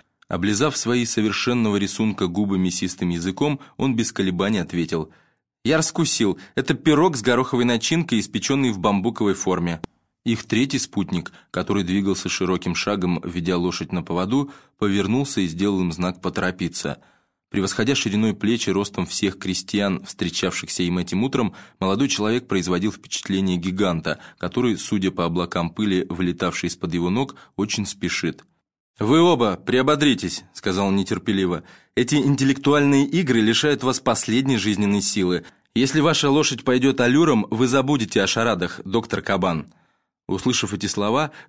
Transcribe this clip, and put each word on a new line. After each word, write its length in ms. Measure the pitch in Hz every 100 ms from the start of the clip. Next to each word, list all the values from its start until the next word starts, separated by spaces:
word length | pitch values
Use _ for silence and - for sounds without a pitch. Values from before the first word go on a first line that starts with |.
| _ _ _
Облизав 500 | 92 98 104 147 139
свои 280 | 113 123
совершенного 720 | 117 - 107 98 - 123 110 101
рисунка 500 | 98 - 110 98 92
губы 320 | 90 104 95
мясистым 520 | 92 87 90 - 90
языком, 500 | 85 87 95 143 139 - -
он 180 | 135
без 160 | 117 107
колебаний 480 | - 95 90 98 107
ответил: 540 | 85 87 78 85 76 - _ _ _ _
«Я 140 | 110 156
раскусил. 640 | 160 - 160 - 104 87 - -
Это 180 | 135
пирог 420 | 135 156 147 180 139
с 60 |
гороховой 440 | 110 120 127 123 120
начинкой, 520 | 117 - 165 165 113
испечённый 540 | - 107 - 139 131
в 80 | 98
бамбуковой 540 | 104 101 92 - 104
форме». 460 | 92 - 87 85 85 - _ _ _
Их 200 | - 113
третий 340 | - 113 139 139
спутник, 520 | - - 90 90 - - _
который 320 | - 87 101
двигался 440 | 87 95 98 92 90
широким 460 | - 90 92 -
шагом, 460 | 85 - 101 90 80
ведя 360 | - 87 85 90
лошадь 340 | 87 - 80
на 100 | 90
поводу, 480 | 82 85 92 131 139 - _ _
повернулся 640 | 104 98 98 120 139 -
и 40 | 90
сделал 340 | 82 98 98
им 120 | 90
знак 280 | 82 90 87
«поторопиться». 800 | 90 - 90 92 87 - 73 69 _ _ _ _ _
Превосходя 460 | - 98 - 110 135
шириной 360 | 113 101 110
плеч 360 | 101 104 117 -
и 20 |
ростом 360 | 95 101 - 90
всех 300 | - 101 78
крестьян, 680 | - 92 - 101 101 87
встречавшихся 800 | - - 90 - 92 - - -
им 140 | 87 90
этим 260 | 87 92
утром, 280 | 127 135 107 - - _
молодой 280 | 95 98 139
человек 380 | - 104 120 -
производил 460 | 98 87 87 104
впечатление 640 | - - - - 95 95 90
гиганта, 640 | 87 92 98 82 78 73 - -
который, 400 | 87 - 123 104
судя 320 | - 104 92
по 140 | -
облакам 460 | 85 85 85 90 85
пыли, 360 | - 107 92 -
вылетавшей 600 | 85 90 85 90 - 87
из-под 260 | - 90
его 160 | 85 87
ног, 240 | 104 135 - - -
очень 300 | 101 - 98
спешит. 580 | - 90 - 82 - _ _ _ _ _ _
«Вы 200 | 107 156
оба 360 | 175 151 113 87
приободритесь», — 880 | - 127 131 147 147 107 90 - -
сказал 360 | - 104 92 98
он 80 | 98
нетерпеливо. 680 | 95 110 - 98 92 85 - - _ -
«Эти 200 | 127 147
интеллектуальные 880 | 139 139 135 135 143 147 143 139 139
игры 340 | 165 156 117
лишают 420 | 110 113 151 143
вас 160 | 127 123
последней 600 | - 113 - 113 135 120
жизненной 420 | 98 101 101 101
силы. 440 | 98 107 90 90 - _ _
Если 260 | 113 131 156
ваша 300 | 151 151 147
лошадь 320 | 143 - 120
пойдёт 380 | 131 127 131 131
аллюром, 460 | 123 135 165 120 101
вы 160 | 113 127
забудете 560 | 135 131 147 107 113
о 60 | 98
шарадах, 520 | - 117 95 87 -
доктор 380 | - 95 - 87
Кабан». 500 | - 98 90 82 73 _ _ _ _ _ -
Услышав 440 | 95 127 120 101
эти 140 | 98 95
слова, 460 | - 101 127 151 -